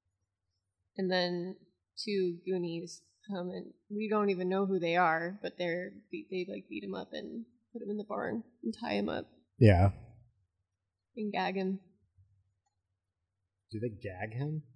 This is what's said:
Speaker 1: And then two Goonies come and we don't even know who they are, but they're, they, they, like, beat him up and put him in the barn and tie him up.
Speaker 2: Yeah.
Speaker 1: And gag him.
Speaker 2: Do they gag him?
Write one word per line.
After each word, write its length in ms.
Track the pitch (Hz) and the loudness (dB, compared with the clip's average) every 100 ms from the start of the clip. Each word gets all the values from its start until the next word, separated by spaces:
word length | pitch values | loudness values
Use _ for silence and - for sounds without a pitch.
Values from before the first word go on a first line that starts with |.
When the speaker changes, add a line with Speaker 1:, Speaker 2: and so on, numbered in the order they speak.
| _ _ _ _ _ _ _ _ _ - | _ _ _ _ _ _ _ _ _ -4
Speaker 1:
And 140 | 185 | 0
then 460 | 185 180 175 180 185 _ _ _ - | 2 2 0 -4 -8 _ _ _ -10
two 360 | 220 196 180 170 185 | -2 0 0 -2 -2
Goonies 560 | 185 175 170 170 - _ _ - | -2 -2 -4 -8 -14 _ _ -8
come 200 | 190 180 | -6 -6
and 220 | 185 - - _ | -8 -12 -18 _
we 180 | 208 214 | -6 0
don't 220 | 214 202 | 2 2
even 180 | 180 180 | 2 0
know 160 | 190 196 | 2 2
who 120 | 185 | 2
they 180 | 170 175 | 2 4
are, 420 | 170 160 170 202 | 4 2 -2 -6
but 160 | 180 - | -10 -4
they're, 320 | 175 175 196 208 - | -4 -4 -6 -12 -14
they, 120 | - - | -14 -8
they, 160 | 185 180 | -8 -6
like, 180 | 196 - | -10 -10
beat 140 | - | -10
him 100 | 196 | -8
up 140 | 190 - | -8 -8
and 320 | - - 233 - _ _ | -10 -10 -10 -12 _ _
put 100 | 233 | -12
him 80 | 202 | -6
in 60 | 208 | -6
the 80 | |
barn 380 | 202 208 - 226 - _ | -4 -4 -4 -6 -8 _
and 100 | 226 - | -8 -6
tie 120 | 226 | -2
him 140 | 202 202 | -2 0
up. 180 | - - - _ - | -4 -8 -16 _ 8
Speaker 2:
Yeah. 320 | 110 87 98 - - - - _ _ _ _ _ _ _ _ - | 10 10 6 4 -10 -20 -20 _ _ _ _ _ _ _ _ -8
Speaker 1:
And 160 | 208 | -4
gag 240 | 190 185 190 | -2 0 0
him. 240 | 190 196 - _ _ _ - _ _ _ _ _ _ _ _ _ _ _ _ _ _ | -2 -2 -8 _ _ _ -20 _ _ _ _ _ _ _ _ _ _ _ _ _ _
Speaker 2:
Do 80 | 107 | -6
they 80 | 120 | -6
gag 440 | 104 101 90 110 | -6 -10 -8 -8
him? 300 | 120 143 156 - | -6 -4 -6 -10